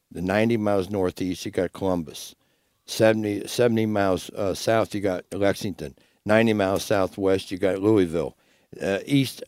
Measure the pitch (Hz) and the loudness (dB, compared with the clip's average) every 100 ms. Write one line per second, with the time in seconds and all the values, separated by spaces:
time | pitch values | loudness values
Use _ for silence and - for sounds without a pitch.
0 | _ 85 90 104 113 113 104 101 90 104 | _ -6 0 2 2 2 2 0 0 -2
1 | 90 - 92 87 101 98 87 - 98 90 | -2 -2 -4 -6 -6 -4 -4 -2 -2 -2
2 | 73 - - - _ _ _ _ - - | -4 -12 -18 -20 _ _ _ _ -8 2
3 | 110 110 107 101 - - 120 113 107 104 | 4 4 0 -4 -4 0 2 2 0 0
4 | 98 90 - - 98 85 - 113 95 104 | 0 0 -4 -4 -4 -2 0 2 0 -2
5 | 98 92 - 92 101 - 104 82 73 - | -2 -4 -6 -2 0 0 -4 -8 -12 -14
6 | _ _ 101 110 113 107 95 92 - 101 | _ _ 2 4 4 4 2 0 0 0
7 | 92 104 95 95 - 92 95 95 104 107 | 0 0 0 0 -2 -2 -2 2 4 4
8 | 87 82 67 - _ _ _ - 92 98 | 4 0 -4 -10 _ _ _ -6 -2 -2
9 | - 139 123 - | 0 0 0 -6